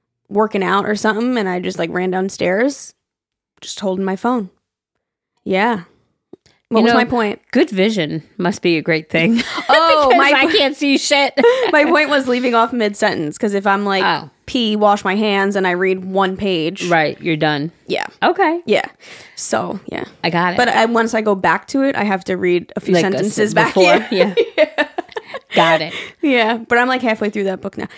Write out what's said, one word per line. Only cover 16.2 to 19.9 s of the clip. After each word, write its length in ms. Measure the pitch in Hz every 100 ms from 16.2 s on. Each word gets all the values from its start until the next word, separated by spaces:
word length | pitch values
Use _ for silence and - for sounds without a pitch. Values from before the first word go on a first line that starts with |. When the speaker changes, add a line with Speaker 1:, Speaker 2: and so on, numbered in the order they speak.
| 190 185
Speaker 1:
page. 540 | 196 175 156 190 180
Speaker 2:
Right, 300 | 165 151 -
you're 160 | 175 156
done. 340 | 156 147 156 _ -
Speaker 1:
Yeah. 180 | - - -
Speaker 2:
Okay. 380 | 262 370 339 339 339
Speaker 1:
Yeah. 200 | 202 - _ - - - -
So, 440 | - - 175 190
yeah. 200 | -